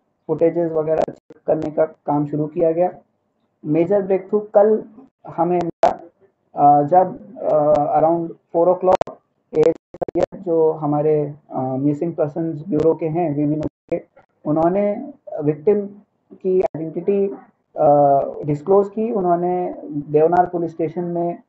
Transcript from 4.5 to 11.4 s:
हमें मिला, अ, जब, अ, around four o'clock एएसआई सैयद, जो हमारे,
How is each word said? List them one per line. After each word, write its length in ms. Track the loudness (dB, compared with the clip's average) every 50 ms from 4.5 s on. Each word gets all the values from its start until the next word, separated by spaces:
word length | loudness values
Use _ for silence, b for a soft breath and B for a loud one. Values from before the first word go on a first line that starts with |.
| 2 4 4 4 4 0 -2 -8 -18 -20 -20 _ _ _ -20 -12
हमें 320 | -4 -2 -2 0 0 -2
मिला, 440 | -2 -4 -6 -2 -2 -2 -2 -2 -10 -20 _ _ _ _ _ _ _ _ -2
अ, 280 | 4 6 6 6 6 4
जब, 540 | 4 4 4 4 2 -2 -12 -16 -20 -16 -8
अ, 360 | -2 0 2 2 4 4 4 2 2 2 0 2
around 280 | 2 2 2 0 -2 -6
four 400 | -10 _ _ _ 0 2 4 4
o'clock 460 | 2 2 2 2 2 2 0 -4 -10 -20 _ _ _ _ _ _ 0 2
एएसआई 160 | 2 2 2 0 _ _ -12
सैयद, 480 | -12 -10 -6 -4 -4 -4 -4 -4 -8 -6
जो 280 | -2 0 2 2 2
हमारे, 640 | 0 0 -2 -2 -2 0 0 0 0 0 0 -4 -8 -14